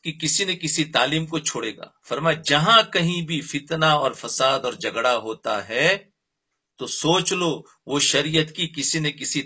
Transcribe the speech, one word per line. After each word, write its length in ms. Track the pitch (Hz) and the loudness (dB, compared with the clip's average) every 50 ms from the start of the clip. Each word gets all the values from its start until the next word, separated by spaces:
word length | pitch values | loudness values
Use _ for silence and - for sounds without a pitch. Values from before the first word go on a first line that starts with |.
| - | -12
की 80 | 165 - | -10 -8
किसी 320 | 160 160 151 - - 196 | -4 -2 -2 0 0 0
न 80 | 185 175 | -2 -4
किसी 280 | 170 - 151 - - 151 | -4 -4 -4 -2 -2 -2
तालीम 400 | 156 - 123 123 139 151 160 160 | 0 0 0 2 2 0 -2 -2
को 140 | 156 165 156 | -2 -6 -4
छोड़ेगा। 500 | - - - 123 113 113 - - - - _ _ _ | -4 -4 -4 -4 -6 -6 -4 -6 -8 -8 _ _ _
फरमाया 360 | - 123 135 156 165 156 160 - | -6 -6 -2 0 0 0 0 0
जहां 400 | - 143 147 160 208 226 220 - | 2 2 4 6 6 6 6 6
कहीं 400 | - - 185 170 165 175 175 170 | 4 0 0 0 2 0 -2 -4
भी 140 | 151 165 147 - | -4 -4 -6 -6
फितना 500 | - - 143 139 - 160 160 156 160 151 | -4 -6 -8 -6 -4 -2 2 4 4 4
और 180 | 147 135 131 - | 4 2 0 -2
फसाद 500 | - - 117 - - 131 135 135 135 - | -4 -10 -6 -2 2 2 2 2 2 0
और 100 | 123 110 - | -4 -4 -4
झगड़ा 340 | - 110 95 113 117 123 123 | -6 -4 -2 0 2 2 2
होता 460 | 113 107 110 110 - - 113 107 101 98 | 2 0 -4 -8 -6 -4 -4 -4 -4 -4
है 240 | 101 113 123 147 175 196 196 - _ _ _ _ _ _ _ _ _ _ _ _ _ _ - | -2 0 2 2 2 2 0 -4 _ _ _ _ _ _ _ _ _ _ _ _ _ _ -12
तो 80 | - - | -10 -8
सोच 460 | - - - 151 175 185 170 - 190 | -6 -2 2 2 4 4 2 0 -2
लो 160 | 180 175 165 139 110 - - _ _ - - | -2 -2 -2 -4 -4 -8 -16 _ _ -10 -4
वो 120 | 139 143 | -2 0
शरीयत 500 | 139 - - 135 151 160 156 160 156 156 | 2 2 2 2 2 2 2 0 0 0
की 160 | - - 175 160 | -2 -6 -6 -6
किसी 300 | - 151 139 - - 160 | -6 -4 -4 -2 -2 0
न 100 | 156 147 | -2 -2
किसी 300 | 143 - 131 - - 147 135 | -4 -4 -8 -6 -4 -4 -4